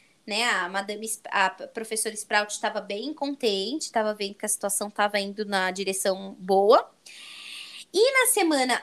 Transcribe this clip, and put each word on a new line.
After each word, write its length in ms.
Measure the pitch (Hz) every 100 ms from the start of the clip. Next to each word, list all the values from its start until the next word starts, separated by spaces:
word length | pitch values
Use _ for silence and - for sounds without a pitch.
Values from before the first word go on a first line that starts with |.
| _ _ -
né? 200 | 208 240
A 240 | 196 180
Madame 360 | 196 202 208 220
Sp-, 220 | - -
a 200 | 202 190
p-, 180 | - -
professora 480 | 226 220 220 220 208
Sprout 440 | - 214 208 -
tava 200 | 214 208
bem 340 | 190 202 269
contente, 800 | 302 285 277 226 196 202 302 -
tava 220 | 226 214
vendo 220 | 208 196 202
que 100 | 214
a 40 |
situação 400 | - 202 - 208
tava 300 | - 208 202
indo 240 | 196 202 208
na 260 | 196 185
direção 640 | 185 190 190 196 190 196 -
boa. 500 | 185 196 202 285 - _ - - - - - - - - -
E 200 | 359 508
na 140 | 523 466
semana 500 | 415 339 285 254 233